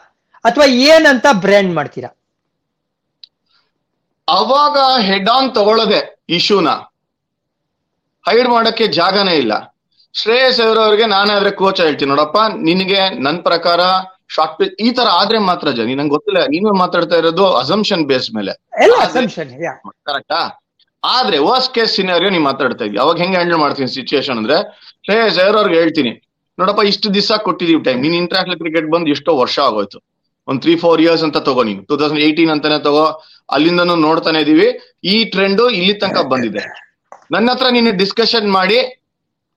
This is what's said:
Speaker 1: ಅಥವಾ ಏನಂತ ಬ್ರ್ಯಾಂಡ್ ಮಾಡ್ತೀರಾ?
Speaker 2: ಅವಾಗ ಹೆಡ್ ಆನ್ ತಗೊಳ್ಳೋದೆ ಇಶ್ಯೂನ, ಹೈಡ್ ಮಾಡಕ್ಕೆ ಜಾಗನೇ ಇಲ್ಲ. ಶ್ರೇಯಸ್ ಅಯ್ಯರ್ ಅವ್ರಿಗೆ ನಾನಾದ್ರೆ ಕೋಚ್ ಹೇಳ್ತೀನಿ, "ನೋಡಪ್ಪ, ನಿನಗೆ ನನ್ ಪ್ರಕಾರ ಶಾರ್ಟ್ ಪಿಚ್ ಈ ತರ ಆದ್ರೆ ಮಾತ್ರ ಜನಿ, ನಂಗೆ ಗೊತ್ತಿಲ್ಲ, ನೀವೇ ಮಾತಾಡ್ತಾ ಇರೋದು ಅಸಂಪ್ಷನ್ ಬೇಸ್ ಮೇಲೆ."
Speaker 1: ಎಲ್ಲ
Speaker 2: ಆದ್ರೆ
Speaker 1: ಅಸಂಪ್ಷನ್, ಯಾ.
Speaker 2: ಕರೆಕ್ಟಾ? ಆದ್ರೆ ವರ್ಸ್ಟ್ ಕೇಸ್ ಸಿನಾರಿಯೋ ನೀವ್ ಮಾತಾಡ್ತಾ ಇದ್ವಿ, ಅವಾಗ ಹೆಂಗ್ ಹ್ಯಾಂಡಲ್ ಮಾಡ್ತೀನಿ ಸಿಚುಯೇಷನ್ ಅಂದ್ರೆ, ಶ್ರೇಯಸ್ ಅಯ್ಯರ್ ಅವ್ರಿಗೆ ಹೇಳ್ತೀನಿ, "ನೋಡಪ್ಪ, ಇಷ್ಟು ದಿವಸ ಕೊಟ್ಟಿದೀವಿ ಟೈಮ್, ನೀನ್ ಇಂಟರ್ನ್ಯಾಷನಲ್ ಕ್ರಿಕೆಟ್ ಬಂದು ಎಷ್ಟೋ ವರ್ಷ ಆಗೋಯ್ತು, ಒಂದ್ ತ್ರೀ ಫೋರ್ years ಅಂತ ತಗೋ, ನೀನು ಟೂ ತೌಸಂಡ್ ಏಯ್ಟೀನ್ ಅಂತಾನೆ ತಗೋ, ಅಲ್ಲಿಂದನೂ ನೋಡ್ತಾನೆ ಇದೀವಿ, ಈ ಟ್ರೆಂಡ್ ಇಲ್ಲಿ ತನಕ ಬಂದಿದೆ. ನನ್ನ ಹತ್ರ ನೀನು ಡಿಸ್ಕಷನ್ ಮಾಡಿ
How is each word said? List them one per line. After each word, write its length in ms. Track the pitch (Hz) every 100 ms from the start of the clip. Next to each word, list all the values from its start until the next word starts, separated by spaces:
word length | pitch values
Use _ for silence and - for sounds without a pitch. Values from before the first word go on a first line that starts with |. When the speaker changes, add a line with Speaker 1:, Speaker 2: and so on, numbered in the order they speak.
| _ _ _ _
Speaker 1:
ಅಥವಾ 200 | 226 233
ಏನಂತ 600 | 277 247 277 320 311 254 285
ಬ್ರ್ಯಾಂಡ್ 420 | 214 196 202 190
ಮಾಡ್ತೀರಾ? 420 | 165 143 - 127 - _ _ _ _ _ _ _ _ _ _ - _ _ _ _ _ _ _ _ _ -
Speaker 2:
ಅವಾಗ 720 | 180 220 269 294 285 262 262
ಹೆಡ್ 280 | 190 196 190
ಆನ್ 260 | 247 269
ತಗೊಳ್ಳೋದೆ 640 | 226 202 226 220 180 - - -
ಇಶ್ಯೂನ, 400 | 175 - 196 160 113 - _ _ _ _ _ _ _ _ _ _ _ _ _ -
ಹೈಡ್ 200 | 220 247
ಮಾಡಕ್ಕೆ 380 | 233 226 226 220
ಜಾಗನೇ 500 | 160 175 202 190 160
ಇಲ್ಲ. 380 | 117 104 - _ _ _ _
ಶ್ರೇಯಸ್ 480 | - 214 240 262 240
ಅಯ್ಯರ್ 180 | 226 220
ಅವ್ರಿಗೆ 280 | 220 208 226
ನಾನಾದ್ರೆ 440 | 196 202 208 202
ಕೋಚ್ 300 | 190 190 190
ಹೇಳ್ತೀನಿ, 280 | 165 135 139
"ನೋಡಪ್ಪ, 300 | 143 151 208 220 185
ನಿನಗೆ 640 | 160 180 185 196 190 -
ನನ್ 200 | 139 170
ಪ್ರಕಾರ 380 | 180 170 180 170 180 185 190 - _
ಶಾರ್ಟ್ 300 | - 160 -
ಪಿಚ್ 220 | 190 -
ಈ 100 | 226
ತರ 120 | 247
ಆದ್ರೆ 360 | 233 180 196 220
ಮಾತ್ರ 320 | 196 175 151
ಜನಿ, 240 | 117 113
ನಂಗೆ 140 | 135 147
ಗೊತ್ತಿಲ್ಲ, 300 | 147 202 190
ನೀವೇ 340 | 139 156 214 196
ಮಾತಾಡ್ತಾ 380 | 180 175 165 170
ಇರೋದು 380 | 160 165 196
ಅಸಂಪ್ಷನ್ 520 | 123 131 202 208 185 143
ಬೇಸ್ 280 | 131 -
ಮೇಲೆ." 160 | 110 98 - _ -
Speaker 1:
ಎಲ್ಲ 120 | 330 480
Speaker 2:
ಆದ್ರೆ 180 | - -
Speaker 1:
ಅಸಂಪ್ಷನ್, 460 | 233 - 147 123
ಯಾ. 80 | 160 - - -
Speaker 2:
ಕರೆಕ್ಟಾ? 600 | - 139 - 160 123 - _ _ _ _
ಆದ್ರೆ 340 | 160 240 240 156
ವರ್ಸ್ಟ್ 360 | 156 254 254
ಕೇಸ್ 200 | 233 220
ಸಿನಾರಿಯೋ 360 | - 185 175 185
ನೀವ್ 120 | 185
ಮಾತಾಡ್ತಾ 420 | 143 131 131 113
ಇದ್ವಿ, 140 | 107 104
ಅವಾಗ 200 | 143 170
ಹೆಂಗ್ 160 | 175
ಹ್ಯಾಂಡಲ್ 240 | 185 175 170
ಮಾಡ್ತೀನಿ 360 | 143 131 127
ಸಿಚುಯೇಷನ್ 440 | 131 120 143 131 117
ಅಂದ್ರೆ, 420 | 107 160 208 - - _
ಶ್ರೇಯಸ್ 340 | - 214 226 170
ಅಯ್ಯರ್ 180 | 185 165
ಅವ್ರಿಗೆ 240 | 170 165
ಹೇಳ್ತೀನಿ, 480 | 170 151 120 - _ _ _ -
"ನೋಡಪ್ಪ, 220 | 185 202
ಇಷ್ಟು 320 | 208 196 214
ದಿವಸ 180 | 196 196
ಕೊಟ್ಟಿದೀವಿ 500 | 214 214 170 175 160
ಟೈಮ್, 200 | 135 123
ನೀನ್ 120 | 147
ಇಂಟರ್ನ್ಯಾಷನಲ್ 440 | 170 175 190 175 175
ಕ್ರಿಕೆಟ್ 320 | 170 160 156
ಬಂದು 200 | 165 160
ಎಷ್ಟೋ 260 | 139 - -
ವರ್ಷ 220 | 120 -
ಆಗೋಯ್ತು, 400 | 139 107 98 - _ _ _ _ -
ಒಂದ್ 140 | 135
ತ್ರೀ 160 | 135 165
ಫೋರ್ 240 | 170 160
years 220 | 165 165
ಅಂತ 140 | 160 156
ತಗೋ, 260 | 147 127
ನೀನು 200 | 113 98
ಟೂ 140 | - 143
ತೌಸಂಡ್ 240 | 151 156
ಏಯ್ಟೀನ್ 300 | 151 151 160
ಅಂತಾನೆ 280 | 151 151 151
ತಗೋ, 460 | 147 147 156 151 - _ _
ಅಲ್ಲಿಂದನೂ 460 | 139 160 175 175 170
ನೋಡ್ತಾನೆ 440 | 156 165 170 160
ಇದೀವಿ, 400 | 151 156 220 247 - _
ಈ 200 | 170 214
ಟ್ರೆಂಡ್ 380 | 214 190 196 196
ಇಲ್ಲಿ 320 | 240 202 180
ತನಕ 260 | 202 196 185
ಬಂದಿದೆ. 680 | 143 131 113 98 - - - _ _ - _
ನನ್ನ 200 | 170 233
ಹತ್ರ 160 | 247 254
ನೀನು 200 | 240 233
ಡಿಸ್ಕಷನ್ 600 | 185 196 - 220 233 208
ಮಾಡಿ 500 | 190 185 226 - - _ _ _ _ _